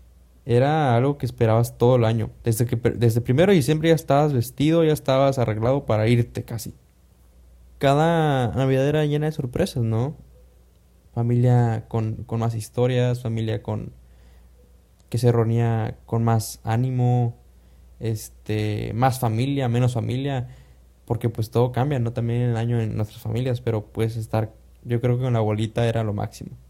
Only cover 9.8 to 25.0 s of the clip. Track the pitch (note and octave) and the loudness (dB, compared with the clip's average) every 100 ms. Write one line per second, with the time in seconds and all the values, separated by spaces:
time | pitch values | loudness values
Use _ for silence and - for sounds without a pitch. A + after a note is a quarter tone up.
9.8 | A2+ A2 C3+ - - - - _ _ _ | 0 0 -2 -6 -16 -20 -20 _ _ _
10.8 | _ _ _ A#2+ A#2 A#2+ B2 B2 A#2 A2+ | _ _ _ -4 0 2 4 4 2 -2
11.8 | - A2+ A2 A2 - A2+ A2+ A2+ - - | -4 -4 -4 -6 -6 -4 -4 -4 -6 -2
12.8 | B2 B2 B2 B2 A#2+ A2+ A2 G#2 - G#2+ | 0 2 0 -2 -4 -4 -4 -4 -6 -8
13.8 | - - - - - - - _ _ - | -8 -16 -20 -20 -20 -20 -20 _ _ -20
14.8 | _ _ - A#2 B2 A#2 A2+ A#2 A#2 A2+ | _ _ -8 0 2 4 2 2 2 0
15.8 | A2+ - - A#2 A#2 A2+ - - A2 A2+ | -4 -8 -6 -2 2 0 -2 -8 -4 -2
16.8 | C3 B2+ B2 B2 A#2 - _ - - - | 0 0 2 2 0 -4 _ -20 -20 -20
17.8 | - - A2+ A2 - - - G#2+ G#2+ G#2+ | -20 -10 -6 -6 -8 -14 -6 -4 -2 -4
18.8 | A2+ G#2+ C3 B2 A#2 A2 C3+ C#3 B2 A#2+ | -4 0 0 0 -2 0 -2 -2 0 2
19.8 | B2 A#2+ A2 B2+ C#3 C3+ B2 - - - | 0 0 -4 -4 -4 -4 -6 -14 -20 -20
20.8 | - _ - A2+ A#2 G#2+ G#2+ A#2 B2 B2 | -20 _ -6 -4 -2 -4 -4 0 0 0
21.8 | C#3 C3+ A#2 A#2+ A#2 A#2+ B2 A2+ A#2 A#2 | -2 -2 -2 -4 -2 -2 0 0 -2 -2
22.8 | A2 A2 G#2 - A2 A2+ B2+ A#2+ A#2+ A2 | -2 -4 -6 -8 -6 -4 -2 -4 -2 -4
23.8 | - - A2+ A2+ A2 A2 G#2 - - - | -4 -4 -4 -4 -4 -2 -4 -8 -20 -16
24.8 | A#2+ A#2 | -4 -2